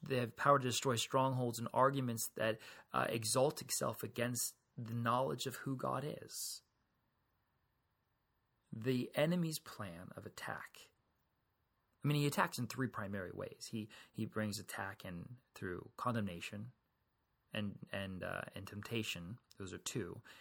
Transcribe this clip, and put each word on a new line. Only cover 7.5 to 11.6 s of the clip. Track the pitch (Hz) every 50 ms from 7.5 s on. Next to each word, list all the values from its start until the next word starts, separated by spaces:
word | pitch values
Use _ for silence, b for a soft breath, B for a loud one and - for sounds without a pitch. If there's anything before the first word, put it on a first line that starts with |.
| _ _ _ _ _ _ _ _ _ _ _ _ _ _ _ _ _ _ _ _ _ _ _ _ -
The | 117 110 127 131 123 123 - -
enemy's | - 147 160 175 180 170 160 156 -
plan | - - - - 107 95 85 85 92 - -
of | - 101
attack. | 101 - - - - - 82 - - - - - - _ _ _ _ _ _ _ _ _ _ _ _ _ _